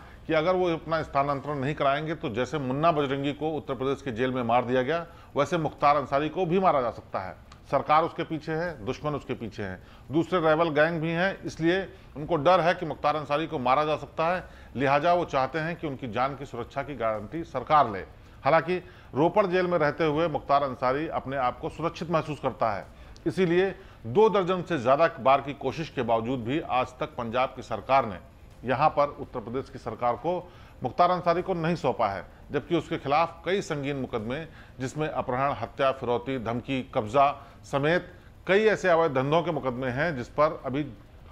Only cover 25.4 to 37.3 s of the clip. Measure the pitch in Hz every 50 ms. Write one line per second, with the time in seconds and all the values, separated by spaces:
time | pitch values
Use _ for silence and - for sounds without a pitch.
25.4 | - 147 135 - - 131 110 147 165 - - 143 120 113 117 113 113 117 135 127
26.4 | 110 110 139 165 - - 110 127 127 - - - 123 117 - - 120 113 110 127
27.4 | 131 135 - 123 107 - 117 104 98 - 131 135 123 110 92 85 - - - -
28.4 | - - - - - 117 - 120 151 156 - 147 143 143 - - 135 - - 127
29.4 | 107 113 117 135 127 - - 120 - 123 110 104 120 120 120 - - 160 180 175
30.4 | - - - - - - - - 127 120 - - 175 175 180 175 - 175 170 175
31.4 | 175 - 190 170 160 165 175 147 - 131 113 - 117 101 98 92 82 - - -
32.4 | - - 117 143 131 - 170 160 139 - 165 147 - 139 143 156 170 165 - -
33.4 | - 165 190 202 - - 160 143 139 139 143 139 127 113 - 117 104 117 131 151
34.4 | 165 147 - - - - - - 131 127 - 151 156 156 - 127 120 - 123 123
35.4 | 139 143 131 101 113 - - - 139 135 131 - 135 117 120 120 - 139 135 131
36.4 | 107 113 117 123 113 - 139 131 123 - - 135 110 107 107 139 139 143